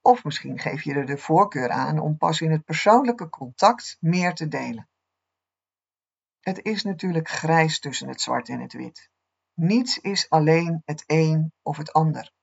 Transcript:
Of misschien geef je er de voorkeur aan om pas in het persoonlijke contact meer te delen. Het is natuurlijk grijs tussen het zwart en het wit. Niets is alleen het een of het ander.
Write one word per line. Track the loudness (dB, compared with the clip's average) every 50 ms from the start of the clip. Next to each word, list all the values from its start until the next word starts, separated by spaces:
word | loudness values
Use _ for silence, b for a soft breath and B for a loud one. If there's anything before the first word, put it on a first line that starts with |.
Of | _ 4 4 4 0
misschien | -8 -8 -8 -10 -10 -10 -6
geef | -6 -6 -6 -6 -6
je | -4 -2
er | -2 -2
de | -4 -6
voorkeur | -8 -2 2 4 4 4 2 0 -4 -2 -2
aan | -2 -2 -2 -2 -2 -2
om | -2 -2 -2
pas | 0 0 0 0 0
in | 0 0
het | 0 0 -2
persoonlijke | -4 -6 0 4 6 6 6 6 2 -2 -4 -8 -12
contact | -12 -14 -14 -14 -2 4 4 4 4 2 -8 -16 -12 _
meer | 0 0 2 2 0 0 -2
te | -4 -6
delen. | -6 -6 -6 -6 -8 -10 -10 -14 _ _ _ _ _ _ _ _ _ _ _ _ _ _ _ _ _ _ _ _ _ _ _ _ _ _ _ _ _ _ _
Het | _ -6 -6 -4 -4
is | -4 -4 -4 -4
natuurlijk | -6 -6 -4 -4 -2 -2 -2 -4 -4
grijs | -8 -4 0 2 4 4 4 4 2 -4
tussen | -6 -8 -8 -8 -8
het | -10 -8 -8
zwart | -4 -4 -4 -4 -4 -6
en | -8 -8
het | -8 -10 -10
wit. | -12 -12 -12 _ -18 -20 _ _ _ _ _ _ _ _ _ _
Niets | -2 0 2 2 2 2 0 -4 -4
is | -4 -4 -4 -4 -2 _
alleen | 2 4 6 6 4 4 4 0 -4 -4 -4
het | -8 -10 -10 -2
een | 0 2 2 4 4 2 0 0 -2 _ _
of | _ -10 -8
het | -8 -10 0 2
ander. | 2 2 2 0 -4 -10 -14 _ _